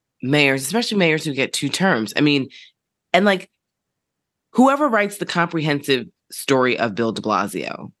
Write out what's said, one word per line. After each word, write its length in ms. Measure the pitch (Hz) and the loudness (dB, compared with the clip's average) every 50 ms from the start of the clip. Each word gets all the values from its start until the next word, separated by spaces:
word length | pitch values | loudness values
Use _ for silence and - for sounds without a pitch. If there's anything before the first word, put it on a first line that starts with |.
| _ _ _ _ | _ _ _ _
mayors, 420 | - 127 147 147 143 139 135 135 135 | -4 0 2 2 4 4 2 0 -2
especially 340 | - 185 233 240 - 220 | -4 -4 -4 -2 -2 0
mayors 260 | 196 180 160 156 156 156 | 2 2 2 2 0 -2
who 100 | 156 135 | -4 -4
get 200 | 131 127 - - | -4 -4 -4 -4
two 160 | - 143 135 | -6 -6 -4
terms. 420 | - - 185 190 147 113 110 104 - | -2 0 0 0 2 0 -2 -2 -2
I 60 | - | 0
mean, 280 | 147 147 143 139 127 - - - - - _ _ _ _ _ _ _ _ - | 2 2 2 0 -2 -4 -10 -18 -20 -20 _ _ _ _ _ _ _ _ 2
and, 100 | 185 202 | 2 4
like, 260 | 208 196 185 - - _ _ _ _ _ _ _ _ _ _ _ _ _ _ _ _ _ _ _ _ | 4 2 0 -2 -10 _ _ _ _ _ _ _ _ _ _ _ _ _ _ _ _ _ _ _ _
whoever 360 | - - 254 269 277 285 302 | 2 4 4 4 4 2 2
writes 300 | 269 226 208 208 202 - | 0 2 0 0 -2 -4
the 80 | - 175 | -8 -8
comprehensive 800 | - - 175 170 170 170 165 147 156 147 139 143 - 135 123 113 - - _ _ _ | -4 0 0 0 0 -2 -2 -2 -2 -2 -2 0 0 0 0 -2 -6 -14 _ _ _
story 460 | - - - - 139 131 127 123 110 | -16 -8 -2 0 2 2 4 2 2
of 160 | - 113 117 95 | 0 -2 -2 -2
Bill 180 | 113 113 113 | -2 -2 -2
de 120 | - - - | -2 -4 -2
Blasio, 680 | 117 104 92 101 98 92 82 60 - - - - - - _ | -2 0 0 -2 -2 -4 -8 -8 -8 -10 -10 -12 -16 -20 _